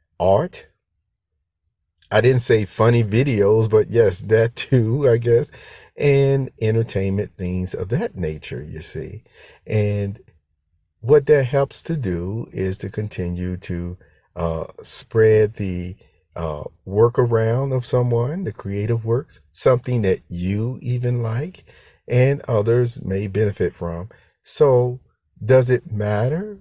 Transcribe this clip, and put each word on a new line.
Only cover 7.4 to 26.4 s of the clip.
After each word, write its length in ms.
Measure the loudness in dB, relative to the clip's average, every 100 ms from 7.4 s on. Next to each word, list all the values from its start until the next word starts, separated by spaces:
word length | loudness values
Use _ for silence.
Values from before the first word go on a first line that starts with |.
| -6 -4 -4
of 160 | -6 -4
that 260 | -4 -4 -4
nature, 460 | -6 -6 -10 -12
you 180 | -12 -14
see. 440 | -12 -12 -12 -14 -18 _ -20 -20 -6
And 520 | -2 -2 -2 -6 -8 _ _ _ _ _ _ _ _
what 260 | 2 4 6
that 180 | 2
helps 380 | 2 0 -2 -4
to 160 | -6 -4
do 480 | -4 -4 -4 -8 -8
is 280 | -6 -6 -6
to 100 | -8
continue 720 | -8 -8 -6 -6 -4 -6 -6
to, 400 | -6 -8 -8 -10 _ _ _ -6
uh, 280 | -4 -4 -8 -14
spread 720 | -12 -10 -4 2 6 6 4
the, 420 | 0 -6 -6 -8 -12 _ _ _
uh, 300 | -10 -8 -8 -12 _ -6
work 320 | 2 2 2
around 540 | 0 2 0 0 -2
of 120 | -4
someone, 600 | -2 -2 0 0 -2 -4
the 80 | -8
creative 520 | -10 -8 -4 -2 -2
works, 380 | -2 -4 -4 -16 _
something 480 | -2 2 2 0 0
that 180 | 2 0 -2
you 500 | -6 -4 -2 -4 -6
even 420 | -6 -4 -2 -2
like 420 | -4 -4 -6 -10 -20 -20 _ _ -2
and 340 | 2 2 2 -2
others 540 | 0 2 2 0 -4
may 240 | -6 -4 -4
benefit 480 | 0 -2 0 -4
from. 340 | -4 -8 -8 -10 -16 _ _
So 540 | -8 2 4 4 2 -4 _ _ _ -8
does 240 | 2 4 4
it 240 | 0 -2
matter 640 | -4 -2 0 0 -2